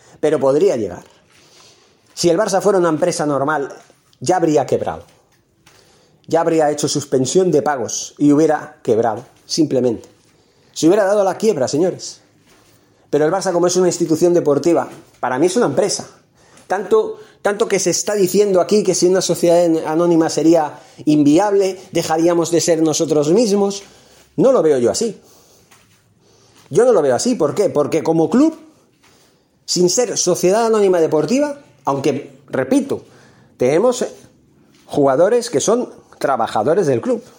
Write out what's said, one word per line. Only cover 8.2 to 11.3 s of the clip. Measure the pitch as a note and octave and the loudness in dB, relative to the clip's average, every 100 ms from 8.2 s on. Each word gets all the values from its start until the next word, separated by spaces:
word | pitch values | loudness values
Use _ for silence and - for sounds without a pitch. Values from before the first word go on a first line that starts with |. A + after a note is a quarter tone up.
| D3 | 2
hubiera | C#3+ D#3 D3 - - | 4 2 0 -6 -8
quebrado, | - A2+ A#2 G#2+ - _ | -2 0 0 -4 -10 _
simplemente. | - - C#3+ C3+ B2 G#2+ - _ _ _ _ _ _ | -6 -4 0 0 0 -4 -10 _ _ _ _ _ _
Se | - D#3+ | -2 2
hubiera | G#3 | 2
dado | F#3+ G#3 | 2 0
la | F#3+ | 0